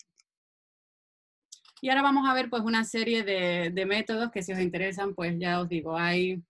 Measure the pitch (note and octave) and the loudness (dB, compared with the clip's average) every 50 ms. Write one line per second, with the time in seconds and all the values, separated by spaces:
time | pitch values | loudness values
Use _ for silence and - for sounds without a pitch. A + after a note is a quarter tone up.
0 | - _ _ _ _ _ _ _ _ _ _ _ _ _ _ _ _ _ _ _ | -20 _ _ _ _ _ _ _ _ _ _ _ _ _ _ _ _ _ _ _
1 | _ _ _ _ _ _ _ _ _ - - - _ - - - - C4 C4 C4+ | _ _ _ _ _ _ _ _ _ -20 -20 -20 _ -20 -14 -6 0 2 4 4
2 | C#4+ C#4 C4+ C#4 C4+ C4 B3+ C4 B3 A#3+ B3 A#3 G#3+ A3+ A3+ A3+ A3+ A3 - A3+ | 6 4 4 4 4 4 2 2 0 0 -2 -2 0 2 2 0 0 0 -2 -2
3 | A3 A3+ A#3 A3+ G#3 G3 G3 F#3 F3+ F3+ F3 F3 E3+ E3 F3 F#3 F#3+ F#3+ G3+ G#3+ | 0 0 0 0 0 0 0 0 2 0 0 0 0 -2 -2 -2 0 0 0 0
4 | A3 - A3+ A3 A#3 A#3 - G3+ F3+ G3 F#3+ F#3 F#3 F3+ F3 E3+ F#3 G3 F#3 G3 | 0 -2 -2 -2 -2 -4 -4 -6 -6 -4 -2 -2 -2 0 0 -2 -2 -2 -4 -4
5 | G3 G3 F#3+ - F3 E3+ E3+ E3+ F3+ F3 F3 F3 F3+ E3+ F3 E3 D3 D#3+ D#3+ E3+ | -4 -4 -4 -4 -4 -2 -2 -2 0 0 0 0 0 -2 -4 -4 -4 -4 -2 0
6 | E3+ F3 F3 F3+ F3+ F#3 F#3 F3 E3+ | 0 2 2 2 0 0 -2 -6 -8